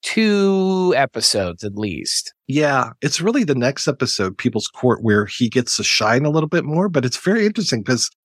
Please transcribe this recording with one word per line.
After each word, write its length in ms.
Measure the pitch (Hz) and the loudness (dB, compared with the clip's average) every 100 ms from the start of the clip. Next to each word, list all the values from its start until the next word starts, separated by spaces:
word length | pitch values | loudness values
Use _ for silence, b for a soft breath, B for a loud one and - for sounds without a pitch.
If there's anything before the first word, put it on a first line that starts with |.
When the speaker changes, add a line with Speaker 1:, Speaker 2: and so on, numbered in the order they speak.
Speaker 1:
two 920 | - - 220 202 196 190 190 190 185 135 | -4 0 2 4 2 2 2 2 2 2
episodes, 640 | 139 - - 110 92 87 | 0 -2 -2 0 -2 -4
at 100 | 107 101 | -8 -4
least. 560 | 107 76 - - - _ - | -4 -4 -4 -6 -6 _ -4
Speaker 2:
Yeah, 420 | 143 147 135 123 - | 0 2 2 0 -2
it's 180 | 147 - | -4 -2
really 240 | 175 262 | 0 0
the 100 | 185 | 0
next 320 | 131 123 139 - | 2 0 0 -4
episode, 480 | 139 123 - 95 98 | -2 -2 -2 -4 -2
People's 280 | 123 110 - | -2 -2 -8
Court, 340 | - 127 110 | 0 0 2
where 240 | 113 104 101 | 4 2 2
he 220 | - 120 | -2 0
gets 280 | 127 123 - | 0 -2 -2
to 80 | |
shine 400 | 101 - 107 120 | 0 0 2 2
a 60 | 147 | 2
little 180 | 156 156 | 0 0
bit 160 | 175 | -2
more. 240 | 143 156 202 | 0 -2 0
But 160 | 151 | 0
it's 140 | 123 - | -2 -2
very 260 | - 220 208 | 0 2 0
interesting 380 | 214 185 120 | 0 -2 -2
'cause 260 | 104 123 - _ | 0 -2 -2 _